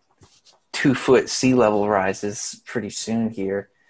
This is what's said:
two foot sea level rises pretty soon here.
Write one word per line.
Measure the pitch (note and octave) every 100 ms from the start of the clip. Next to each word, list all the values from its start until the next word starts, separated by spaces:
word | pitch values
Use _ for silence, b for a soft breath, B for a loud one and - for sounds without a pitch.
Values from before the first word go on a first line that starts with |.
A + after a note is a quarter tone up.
| _ _ - _ _ _ _
two | - D3+
foot | B2+ - B2+ F#2+
sea | - C3
level | B2+ A2 G#2 G#2
rises | G#2 F#2+ G2 G#2 G#2 - -
pretty | - B2 G#2
soon | - - A2+ A2+
here. | A2 F#2+ G2 G2+ b b